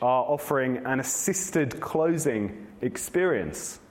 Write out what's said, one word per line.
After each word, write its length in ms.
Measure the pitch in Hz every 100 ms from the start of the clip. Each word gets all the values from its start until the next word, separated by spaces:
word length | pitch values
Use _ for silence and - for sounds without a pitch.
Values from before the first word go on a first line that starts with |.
are 220 | 123 127
offering 540 | 123 147 - 139 127 127 131
an 140 | 131
assisted 800 | - - - - - 165 135 -
closing 840 | - 160 165 165 139 110 101 - - -
experience. 1000 | 123 - - 175 180 120 78 71 - - -